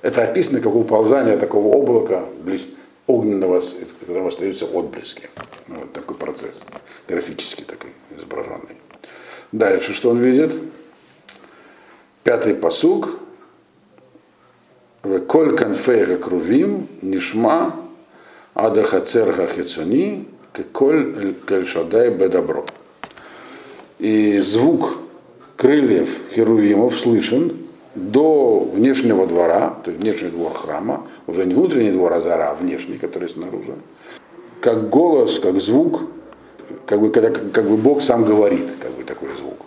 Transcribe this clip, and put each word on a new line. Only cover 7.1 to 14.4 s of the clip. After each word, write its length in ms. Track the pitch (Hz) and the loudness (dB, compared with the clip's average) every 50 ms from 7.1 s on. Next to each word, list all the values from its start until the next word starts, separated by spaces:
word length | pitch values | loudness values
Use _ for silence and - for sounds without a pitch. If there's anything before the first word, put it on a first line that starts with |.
| 87 85 - - - - - - - - - | -6 -6 -6 -6 -10 -10 -10 -10 -10 -14 -14
такой 280 | - - - - - - - _ _ - | -16 -18 -18 -18 -20 -20 -20 _ _ -20
изображенный. 580 | - - - - - - - - - - - - - _ _ - - - - - - - - - - - _ | -20 -16 -12 -10 -10 -10 -10 -12 -14 -16 -18 -20 -20 _ _ -20 -20 -20 -20 -20 -20 -20 -20 -20 -20 -18 _
Дальше, 420 | - 110 110 101 95 95 - - 95 | -2 0 2 2 2 0 -2 -4 -8
что 180 | - - 120 | -2 0 0
он 80 | 120 120 | 2 4
видит? 340 | 120 127 127 135 160 156 - - - - - - - - - _ _ _ _ _ _ - - - - - - - - - - - - - - _ _ _ _ _ _ | 2 4 4 4 2 0 -2 -6 -10 -14 -16 -20 -20 -20 -20 _ _ _ _ _ _ -12 -12 -12 -16 -20 -20 -20 -20 -20 -20 -20 -20 -20 -20 _ _ _ _ _ _
Пятый 300 | 123 120 113 - 107 95 | 0 2 2 2 0 0
пасук. 680 | - - 80 - - - 165 196 - - - - - - - - - - _ _ _ _ _ _ _ _ _ _ _ _ _ _ _ _ _ _ _ | 0 0 -2 0 2 2 2 2 2 -2 -6 -10 -12 -16 -20 -20 -20 -20 _ _ _ _ _ _ _ _ _ _ _ _ _ _ _ _ _ _ _